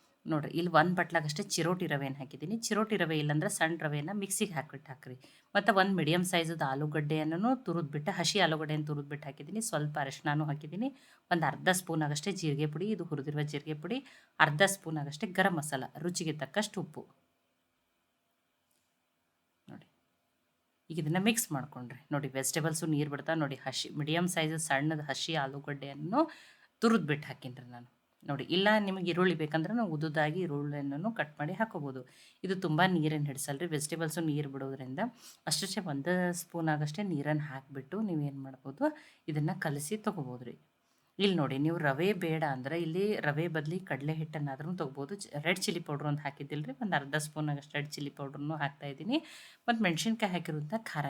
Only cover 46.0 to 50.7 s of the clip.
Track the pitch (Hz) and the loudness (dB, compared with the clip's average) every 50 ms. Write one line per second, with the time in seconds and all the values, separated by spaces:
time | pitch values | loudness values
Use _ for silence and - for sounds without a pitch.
46 | 147 147 143 147 - 143 - - 139 147 147 151 151 247 269 - 240 190 165 143 | 0 0 -2 0 -2 -6 -8 -8 -10 -6 -6 -6 -6 -6 -6 -6 -2 0 0 0
47 | 139 139 147 151 151 156 - 156 151 147 143 143 - - - 147 143 147 - 151 | 0 0 -2 -2 -2 -2 -4 -4 -2 -2 -2 -4 -6 -6 -4 -4 -4 -4 -6 -8
48 | 143 143 - - 143 135 143 147 147 151 160 151 147 139 - - 147 143 135 - | -8 -8 -6 -8 -8 -8 -6 -6 -4 -4 -2 -2 -2 -4 -4 -6 -10 -10 -10 -6
49 | 160 208 277 320 - - - - - - - _ - 240 233 226 208 175 160 160 | -2 0 0 0 -2 -4 -18 -20 -20 -20 -20 _ 0 0 2 4 4 4 4 4
50 | - 226 220 226 220 190 180 165 165 165 151 151 151 151 | 2 0 2 2 2 0 0 -2 -2 -2 -4 -4 -4 -4